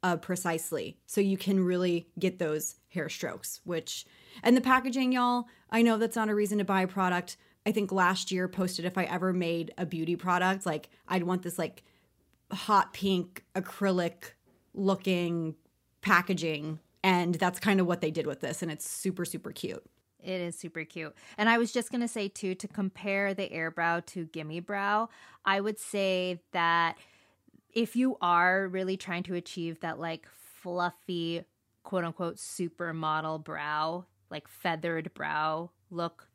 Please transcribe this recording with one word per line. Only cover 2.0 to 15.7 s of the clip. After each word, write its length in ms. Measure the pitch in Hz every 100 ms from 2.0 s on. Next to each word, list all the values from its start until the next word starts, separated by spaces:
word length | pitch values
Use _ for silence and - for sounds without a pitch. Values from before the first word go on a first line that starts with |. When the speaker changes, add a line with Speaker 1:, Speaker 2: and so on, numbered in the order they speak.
| 165 -
Speaker 1:
get 180 | 185 180
those 380 | 160 151 - - _
hair 180 | 180 156
strokes, 540 | - 151 185 - -
which, 420 | - 170 - - - - - -
and 140 | - 254
the 40 |
packaging, 520 | 254 262 262 254 254
y'all, 320 | 254 247 247 240 - _
I 120 | 226
know 160 | 233 220
that's 200 | 226 226
not 100 | 220
a 80 | 208
reason 220 | 208 208
to 80 | 196
buy 160 | 190
a 60 | 185
product. 500 | 196 185 180 180 - _ _ -
I 60 |
think 200 | 214 196
last 400 | 190 180 185 -
year 160 | 185 180
posted 380 | 185 185 185 175
if 120 | 180
I 80 | 175
ever 260 | 175 185
made 420 | 180 170 170 165 -
a 80 | 170
beauty 300 | 165 160 175
product, 500 | 180 180 185 190 190
like, 240 | 156 - _ -
I'd 160 | 185
want 200 | 175 180
this, 140 | 180 175
like, 260 | 165 - _ _ _ _ _ _ _
hot 420 | 196 - 202 -
pink 520 | - 196 190 175 - _ 190
acrylic 800 | 190 - 196 180 170 170 - - _ _ _
looking 800 | - 196 190 190 180 175 170 160 156 _